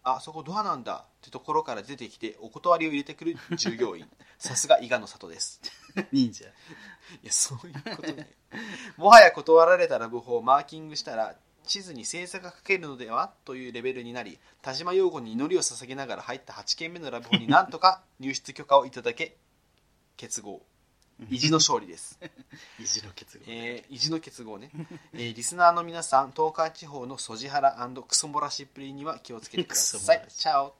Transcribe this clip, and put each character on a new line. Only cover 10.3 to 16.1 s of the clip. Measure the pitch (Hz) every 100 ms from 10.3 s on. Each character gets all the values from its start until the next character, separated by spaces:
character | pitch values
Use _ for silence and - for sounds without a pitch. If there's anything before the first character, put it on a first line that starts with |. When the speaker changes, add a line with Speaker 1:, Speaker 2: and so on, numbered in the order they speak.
| 120
Speaker 1:
を |
マ | 117 139
ー | 143
キ | 160
ン | 156
グ | 147
し |
た | -
ら、 | 113 107 - _ _
地 | - 202
図 | 185
に | 135
星 | 107 170 180
座 | 190
が | 180
書 | -
け | - 196
る | 156
の | 127
で | 113
は | 120 190 _
と | -
い | 127 127
う |
レ | 120
ベ | 127
ル | 127
に | 120
な | 123
り、 | 104 73 _ _
田 | 135
島 | 131 170
陽 | 185 185
子 | 151
に | 113
祈 | 113 151
り | 175
を |
捧 | - 117 123
げ |
な | 135
が | 131